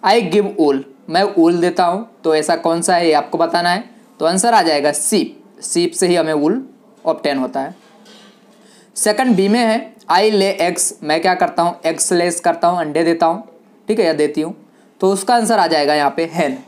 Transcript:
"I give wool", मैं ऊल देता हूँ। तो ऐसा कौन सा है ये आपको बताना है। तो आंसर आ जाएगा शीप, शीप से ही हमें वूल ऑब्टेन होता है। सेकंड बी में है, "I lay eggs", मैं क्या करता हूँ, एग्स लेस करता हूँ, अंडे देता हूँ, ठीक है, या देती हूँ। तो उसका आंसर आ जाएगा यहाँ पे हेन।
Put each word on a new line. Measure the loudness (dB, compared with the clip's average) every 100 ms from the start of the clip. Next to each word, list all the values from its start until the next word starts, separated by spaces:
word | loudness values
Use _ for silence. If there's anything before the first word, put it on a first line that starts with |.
| 2
"I | 2
give | 2 0 0 0
wool", | 0 0 -4 -20 -4
मैं | -2
ऊल | 0 4 2 4
देता | 0 0
हूँ। | 0 -2 -8 _
तो | 0
ऐसा | 0 0 -2
कौन | 0 -2
सा | 0 2
है | 2
ये |
आपको | 2 0 -2
बताना | 0 0 0
है। | -2 -6 -20 -20 _
तो | -2
आंसर | 2 2
आ | 4
जाएगा | 4 2 0
शीप, | -2 -2 -2 -2 -8 -20 -18
शीप | -6 -2 -2
से | 0 0
ही |
हमें | 2 0
वूल | 0 0 -2 -6 -20 _ -8 -4
ऑब्टेन | -4 -4 -4
होता | -4 -6
है। | -8 -12 -20 -20 -20 -20 -20 _ _ _ -20 -20 _ -4
सेकंड | -2 0 2 2
बी | 2
में | 2
है, | 2 0 -4 -20 0
"I | 2 2
lay | 2 0 0 -2
eggs", | -2 -6 -6
मैं | -4 -2
क्या | 0
करता | 0 -2 0
हूँ, | -2 -2
एग्स | -6 -4 -2
लेस | 0 0 -2
करता | -4 0 0
हूँ, | 0
अंडे | -4 -2
देता | 0 2 0
हूँ, | -2 -10 -20 _ _ -6
ठीक | -2
है, | 0
या |
देती | 0 -2 -2
हूँ। | -6 -10 -20 _ _ _
तो | -2
उसका | -2 0
आंसर | 0 2 0
आ | 2
जाएगा | 0 2
यहाँ | 2 0 -2
पे | -6
हेन। | -2 -4 -4